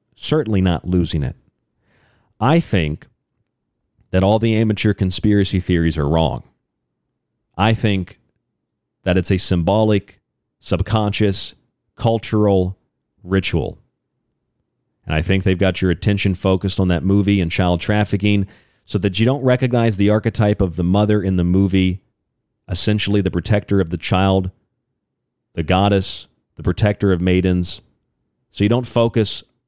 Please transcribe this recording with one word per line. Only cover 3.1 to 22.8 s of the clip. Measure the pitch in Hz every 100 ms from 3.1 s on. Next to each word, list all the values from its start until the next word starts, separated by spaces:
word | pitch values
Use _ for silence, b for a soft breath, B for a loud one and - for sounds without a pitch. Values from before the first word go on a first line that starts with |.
| _ _ _ _ _ _ _ _ _ _
that | 92
all | 95 107
the | 113 110
amateur | 110 101 107
conspiracy | 101 92 - 104 101 98 92
theories | - 87 82 76
are | 71
wrong. | 82 78 62 - _ _ _ _ _ _ _ _ _ _ -
I | 107
think | 113 110 98 90 - _ _ _ _ _ _ _ _
that | 95 92
it's | 85
a | 92
symbolic, | - 90 82 107 107 104 - - _ _ _ _
subconscious, | - 87 - 110 104 - 104 95 - - _ _ _ -
cultural | 117 113 - 107 104 95 92 95 _ _ _ _
ritual. | 90 95 - 82 50 - _ _ _ _ _ _ _ _ _ _ _ _ -
And |
I | 78
think | 80 95
they've | 95 90
got | 95 90
your | 92
attention | 85 104 101 101
focused | 90 98 92 98 -
on | 92
that | 85
movie | 95 101 98 101
and | 82
child | - 90 87
trafficking | - 107 104 98 104 104 95 b b b b
so | 101
that | 98 92
you | 113
don't | 139
recognize | 131 123 127 120 117 95
the | 101
archetype | 107 113 - 104 101
of | 95 80
the |
mother | 87 101 104 107
in | 95 92
the |
movie, | 87 92 98 95 92 92 _ _ _ _ _ _ -
essentially | 87